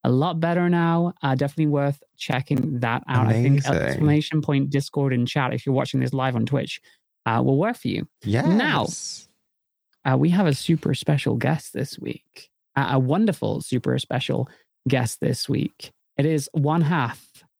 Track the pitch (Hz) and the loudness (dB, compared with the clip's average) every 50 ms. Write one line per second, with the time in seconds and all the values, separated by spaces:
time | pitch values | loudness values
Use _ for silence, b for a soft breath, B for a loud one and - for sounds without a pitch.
0 | - 127 123 131 147 180 170 165 160 170 170 180 175 175 175 170 170 165 165 170 | 2 2 2 2 2 0 0 0 0 0 2 2 2 2 2 2 2 2 2 2
1 | 170 175 - _ - 139 131 127 143 139 - - 156 151 147 143 139 143 143 - | 0 -2 -4 _ -2 0 0 0 0 -2 0 0 0 2 2 2 0 0 -2 -4
2 | - _ _ _ - - 123 127 135 - 151 - - 151 139 120 117 113 117 123 | -10 _ _ _ -6 -4 -4 -4 -2 -2 0 0 2 0 0 -2 0 0 -2 -2
3 | - - 127 123 110 110 110 113 120 139 139 143 139 139 - - - - 139 - | -4 0 0 2 2 4 4 4 4 4 4 4 4 2 0 2 0 0 0 2
4 | 156 147 147 151 151 - 160 156 147 - 147 139 139 139 139 139 139 - - 147 | 2 4 4 2 2 0 -2 -2 0 0 0 0 0 0 -2 -2 -2 -2 -4 -2
5 | 139 135 127 123 120 120 - 151 135 127 123 127 - 143 131 131 131 - - 135 | 0 0 0 0 0 0 0 -2 0 0 -2 -4 -2 0 0 0 0 0 -2 -2
6 | 127 127 139 131 127 131 123 117 113 123 139 135 - - - - b b b b | -2 -2 -2 -2 -2 0 0 0 -2 0 -2 -2 -2 -6 -10 -14 b b b b
7 | b _ _ _ _ 113 113 120 127 131 135 139 180 226 240 - - - 95 - | b _ _ _ _ -2 0 0 2 2 2 2 0 -2 -4 -4 -6 -4 -4 -4
8 | - - _ _ - 101 101 117 - 160 180 220 262 302 233 147 - - - - | -6 -8 _ _ -4 0 0 2 2 2 2 2 2 2 0 0 -2 -2 -6 -10
9 | - - - - - _ _ _ _ _ _ _ _ _ _ _ _ _ _ _ | -12 -12 -12 -14 -18 _ _ _ _ _ _ _ _ _ _ _ _ _ _ _
10 | _ 139 131 131 143 170 175 196 202 160 139 - - - 165 151 - - - - | _ 0 2 2 4 4 4 4 4 2 0 0 0 0 0 2 2 -2 -2 0
11 | - - 151 139 - 123 117 117 117 135 160 151 - - - - 143 - - - | 0 0 0 0 0 -2 -2 0 0 0 -2 -2 -4 -10 -8 -8 -8 -8 -10 -12
12 | - - - - _ _ _ - - _ _ _ _ _ _ 139 139 - 135 135 | -10 -10 -10 -10 _ _ _ -20 -20 _ _ _ _ _ _ -4 -2 0 0 0
13 | 131 127 151 185 220 214 170 - - 107 110 147 156 - 131 123 - - 127 127 | 2 2 2 2 2 0 0 -2 -4 -4 -4 -4 -6 -4 -4 -2 -2 -2 -2 -2
14 | - _ - 135 - - - - 127 B B B B B _ _ _ 131 135 127 | -2 _ -6 -4 -2 -2 -2 -4 -4 B B B B B _ _ _ 0 0 0
15 | 123 113 - - - 120 - - - - 113 - - - _ _ - - _ _ | 0 -2 -4 -4 -2 -2 -2 -2 -4 -2 -2 -2 -2 -4 _ _ -20 -20 _ _
16 | _ _ _ - 139 156 160 151 139 - - 160 139 147 156 175 165 143 180 160 | _ _ _ -2 0 0 0 -2 -4 -4 -2 -2 0 0 2 2 2 2 2 0
17 | 127 117 101 - - _ _ - _ _ _ | 0 -2 -4 -10 -18 _ _ -20 _ _ _